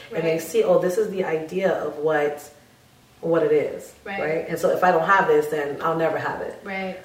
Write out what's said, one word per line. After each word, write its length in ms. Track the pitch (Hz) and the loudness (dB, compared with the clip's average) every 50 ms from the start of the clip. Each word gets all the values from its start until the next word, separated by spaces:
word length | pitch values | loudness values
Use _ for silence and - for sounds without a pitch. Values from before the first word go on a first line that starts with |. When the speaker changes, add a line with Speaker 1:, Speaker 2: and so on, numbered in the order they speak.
| - - - | -16 -8 -6
Speaker 1:
and 80 | 165 160 | -2 0
they 80 | 165 | 0
Speaker 2:
Right. 100 | 160 165 | 0 -2
Speaker 1:
see, 200 | - - - 226 202 | -4 -2 0 2 4
"Oh, 140 | 175 175 - | 4 4 4
this 180 | 180 180 - 226 | 4 2 0 0
is 100 | 214 185 | -2 -2
the 140 | 190 185 175 | -2 -4 -2
idea 480 | 160 160 160 160 165 180 185 190 175 | -2 -2 -4 -4 -6 -4 -2 0 0
of 240 | 151 - 143 151 - 151 | 0 0 -2 -6 -6 -2
what, 480 | 147 156 156 147 147 143 - - - - - - - _ _ _ _ _ _ _ _ _ _ _ | -2 0 2 2 0 0 -2 -6 -12 -18 -20 -20 -20 _ _ _ _ _ _ _ _ _ _ _
what 220 | - 165 165 160 | -2 0 2 2
it 100 | 156 147 | 4 4
is." 400 | 151 151 - - - - - - - - - | 4 2 2 0 -4 -8 -12 -16 -20 -18 -14
Speaker 2:
Right. 160 | 202 196 - | -10 -6 -4
Speaker 1:
Right? 260 | 147 151 160 165 - - | -4 -2 -2 -4 -4 -6
And 100 | 165 - | -4 0
so 100 | - 170 | 0 0
if 140 | - - 180 | 2 4 4
I 80 | 180 | 4
don't 140 | 160 160 160 | 4 4 4
have 200 | 180 196 - - | 4 4 4 6
this, 200 | 156 151 151 147 - | 6 4 4 4 2
then 300 | 156 147 143 143 139 - | -2 -2 -2 -4 -6 -4
I'll 140 | - 165 165 | -2 -2 0
never 220 | 165 160 156 - - | 0 0 0 0 -2
have 240 | 131 139 143 - | -4 -4 -6 -6
it. 180 | - - - - | -8 -10 -10 -12
Speaker 2:
Right. 360 | - 202 190 190 190 185 180 - | -12 -10 -8 -6 -6 -8 -10 -12